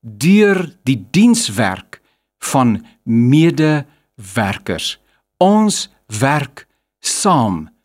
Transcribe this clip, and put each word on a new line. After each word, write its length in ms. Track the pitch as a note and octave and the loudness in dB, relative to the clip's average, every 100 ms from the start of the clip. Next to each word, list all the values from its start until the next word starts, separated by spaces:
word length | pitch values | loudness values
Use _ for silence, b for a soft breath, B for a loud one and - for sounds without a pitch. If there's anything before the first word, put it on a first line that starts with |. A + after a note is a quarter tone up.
deur 560 | A#2 G#2 D3+ G3+ G#3 F#3 E3+ _ B2+ | -20 -4 2 4 4 0 -4 _ -4
die 80 | B2+ - | -4 -2
dienswerk 840 | E3+ A#3 A3+ - G#2 G#2 F#2 - - _ _ _ _ | 2 4 2 -2 -2 -4 -4 -14 -20 _ _ _ _
van 380 | - C#3 B2 G#2 B B - | -4 0 0 -2 B B -2
medewerkers. 1900 | A#2 A#2+ D3+ E3 D3 D#3 D3+ - _ _ _ F#2+ A#2 G2 - - E2+ - - _ _ _ _ | 0 4 4 2 2 0 0 -6 _ _ _ -8 -4 -4 -6 -8 -8 -8 -12 _ _ _ _
Ons 540 | F3+ G#3+ G#3+ - - _ _ | 2 4 0 -2 -10 _ _
werk 580 | G#2+ C3+ D3 - - - _ _ _ | -4 -2 -2 -4 -14 -20 _ _ _
saam 680 | - - G#3 D#3+ A2+ F2 D#2 _ | -8 -2 0 2 0 -4 -8 _